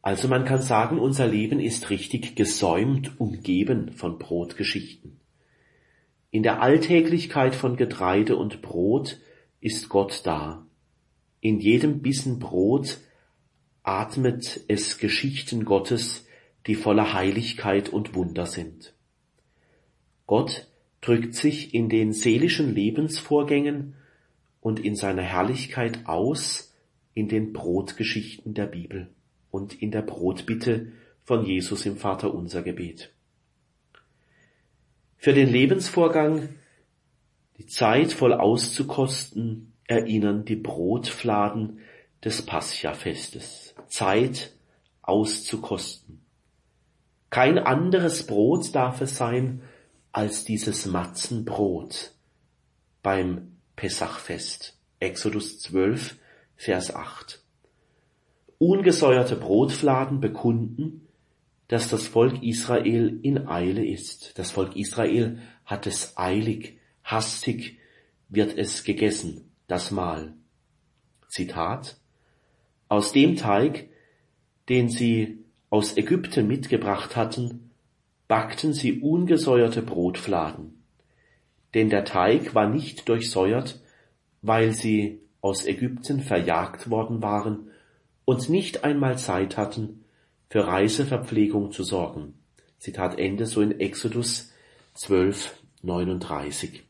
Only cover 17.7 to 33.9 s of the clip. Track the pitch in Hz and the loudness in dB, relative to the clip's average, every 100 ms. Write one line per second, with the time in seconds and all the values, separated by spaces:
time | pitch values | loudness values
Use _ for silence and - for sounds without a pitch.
17.7 | 98 101 107 107 - 87 87 87 - 80 | 0 0 -4 -4 -4 -4 -4 -6 -6 -10
18.7 | 80 - _ _ _ _ _ _ _ _ | -14 -20 _ _ _ _ _ _ _ _
19.7 | _ _ _ _ _ - 107 - - - | _ _ _ _ _ 2 2 2 -6 -14
20.7 | _ _ _ - 117 - - 151 147 - | _ _ _ 2 2 2 0 0 0 -2
21.7 | 117 113 110 107 107 123 113 170 165 147 | -2 2 2 2 2 2 4 4 2 0
22.7 | 104 104 113 156 - - 147 143 143 147 | 2 0 0 -2 -4 0 0 4 2 2
23.7 | 143 139 - _ _ _ _ _ _ 113 | -4 -8 -14 _ _ _ _ _ _ -4
24.7 | 107 104 104 98 95 92 92 98 131 - | -2 -2 -2 -2 -2 -2 0 0 -2 -6
25.7 | - 117 - - 82 113 151 - - - | -4 -4 -4 -4 0 0 -2 -4 -8 -10
26.7 | _ _ _ _ 110 107 110 107 - 87 | _ _ _ _ -6 -2 0 -2 -6 -2
27.7 | 92 101 - 107 107 - - 110 104 101 | -2 -4 -6 -4 -4 -6 -12 -10 -6 -6
28.7 | 87 82 95 90 _ _ _ _ 98 101 | -8 -10 -12 -12 _ _ _ _ -10 -10
29.7 | - 107 107 - - 90 92 - 113 123 | -8 -4 -4 -6 -2 -2 -2 -4 -2 0
30.7 | 113 - - _ _ - 113 104 92 90 | -2 -4 -18 _ _ -2 0 0 -2 -4
31.7 | 98 101 - 104 95 107 - 87 90 87 | -6 -6 -4 -4 -2 -4 -4 -6 -8 -8
32.7 | 87 85 - - _ _ _ _ _ _ | -10 -12 -14 -20 _ _ _ _ _ _
33.7 | _ _ | _ _